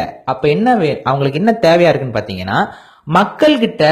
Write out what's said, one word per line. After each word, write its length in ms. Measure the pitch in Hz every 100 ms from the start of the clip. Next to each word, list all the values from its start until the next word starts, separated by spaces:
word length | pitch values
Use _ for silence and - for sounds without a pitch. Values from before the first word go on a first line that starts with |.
| 82 -
அப்ப 240 | - 131 147
என்ன 260 | 165 240 233
வே-, 220 | 156 120
அவங்களுக்கு 380 | 127 139 139 147
என்ன 120 | 220 226
தேவையா 320 | 165 175 170
இருக்குன்னு 280 | 147 131 107
பாத்தீங்கன்னா, 400 | 104 92 92 123 214 - - _ -
மக்கள்கிட்ட 760 | 175 208 - 302 269 226 - 156